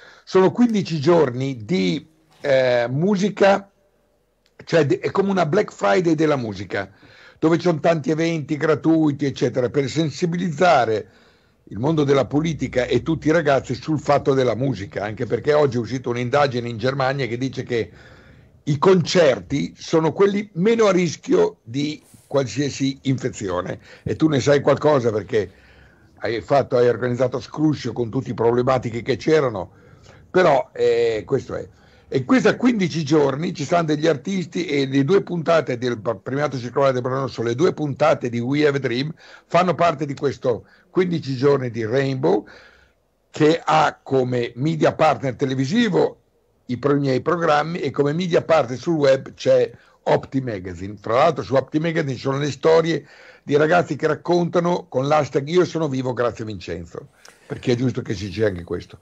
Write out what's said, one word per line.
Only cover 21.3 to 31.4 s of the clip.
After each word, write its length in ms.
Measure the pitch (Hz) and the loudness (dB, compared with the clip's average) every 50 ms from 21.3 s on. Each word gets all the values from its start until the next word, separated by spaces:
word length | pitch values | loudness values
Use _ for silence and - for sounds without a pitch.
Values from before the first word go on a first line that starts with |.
| - - 175 - - _ _ | 2 2 2 2 0 _ _
di 360 | 110 117 139 147 151 156 - _ _ - - _ - | -8 -4 -4 -4 -4 -6 -8 _ _ -20 -20 _ -2
qualsiasi 720 | - 139 139 113 95 131 147 135 117 - 135 135 135 139 | -2 -2 -2 -2 -2 -4 -4 -4 -2 -2 -4 -4 -4 -4
infezione, 760 | - 151 131 - - 123 - - 110 92 87 90 92 127 117 - - - - - - | -2 -2 -2 -2 -2 -6 -6 -6 -6 -4 -4 -4 -4 -4 -8 -10 -12 -20 -20 -12 -8
e 100 | - - | -6 -2
tu 140 | - 156 156 | 0 2 2
ne 100 | 147 127 | 2 2
sai 220 | 104 143 143 143 | 4 4 2 4
qualcosa 500 | 104 - 170 160 - 151 151 131 113 120 | 4 2 2 4 4 2 4 4 2 0
perché 400 | 104 107 92 85 - 107 95 - - _ _ _ - - - _ _ _ _ _ _ - | -2 -2 -4 0 -2 -2 -2 -2 -8 _ _ _ -20 -20 -20 _ _ _ _ _ _ -8
hai 220 | - 104 117 110 | -6 -6 -6 -6
fatto, 340 | - - 143 135 120 - 131 | -2 0 0 0 2 2 2
hai 100 | 123 120 | 2 2
organizzato 540 | 120 113 110 123 123 123 120 131 120 - 123 | 2 2 0 -2 -4 -2 -2 -2 -2 -2 -6
Scruscio 520 | - - - 147 156 156 139 - - 120 | -10 -8 -4 0 0 0 0 0 -4 -8
con 160 | - 127 120 110 | -4 -4 -6 -4
tutte 200 | 98 135 - - | -4 -6 -6 -6
le 60 | 113 | -4
problematiche 680 | 90 113 117 120 123 123 135 131 123 - 120 107 120 | 0 2 2 2 2 2 2 0 0 -2 -4 -8 -6
che 140 | 107 135 120 | -4 -4 -4
c'erano, 560 | - - 165 156 156 139 123 107 95 87 - _ - - - - - - - - - - _ | -2 0 2 2 2 2 0 -4 -6 -10 -10 _ -20 -20 -20 -20 -20 -20 -20 -20 -20 -12 _
però, 400 | - 180 180 160 139 127 - - | 2 4 4 6 4 2 0 -2
eh, 520 | - 123 120 120 117 117 117 117 113 107 92 | -4 0 2 2 2 2 2 0 0 -2 -4
questo 300 | 85 135 123 | -2 -4 -4